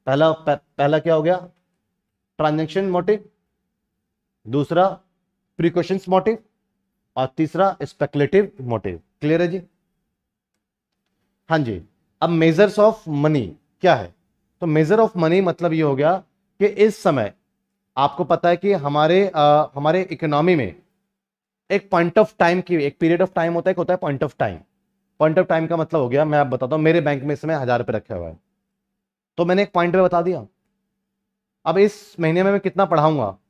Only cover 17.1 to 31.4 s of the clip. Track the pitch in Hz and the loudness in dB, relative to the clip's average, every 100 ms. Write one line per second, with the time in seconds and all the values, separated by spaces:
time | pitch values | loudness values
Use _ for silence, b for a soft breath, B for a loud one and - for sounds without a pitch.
17.1 | 139 101 - _ _ _ _ _ - 180 | 0 -2 -8 _ _ _ _ _ -2 -2
18.1 | - 165 170 175 175 202 190 143 147 156 | -2 -2 0 2 0 0 -2 0 0 2
19.1 | 185 196 160 147 151 147 139 151 180 190 | 2 2 2 4 4 2 -2 0 0 -2
20.1 | 156 156 143 175 165 101 78 _ _ _ | -6 -2 0 2 2 0 -8 _ _ _
21.1 | _ _ _ _ _ _ 196 - 175 170 | _ _ _ _ _ _ -4 -2 0 2
22.1 | 220 214 - 170 180 175 170 143 - 165 | 2 0 2 0 2 -2 -2 -2 0 0
23.1 | 170 185 175 165 170 185 185 170 180 165 | 2 0 0 -2 -2 -2 -2 -2 -2 -4
24.1 | 139 147 - 120 92 - _ _ _ _ | -4 -6 -4 -6 -6 -16 _ _ _ _
25.1 | _ 156 170 180 165 160 165 156 165 123 | _ 2 2 0 -2 -2 -4 -2 -2 0
26.1 | 135 156 147 139 123 127 156 156 165 147 | 0 2 2 0 -2 -4 0 2 2 0
27.1 | 143 143 143 156 156 123 120 120 107 - | -4 -4 -6 -4 -4 -2 -2 -2 -6 -8
28.1 | 95 82 82 _ _ _ _ _ _ _ | -10 -10 -14 _ _ _ _ _ _ _
29.1 | _ _ - 175 185 202 175 175 185 180 | _ _ -4 0 0 0 -2 0 2 2
30.1 | 175 175 160 104 _ _ _ _ _ _ | 0 -2 -4 -10 _ _ _ _ _ _
31.1 | _ _ _ | _ _ _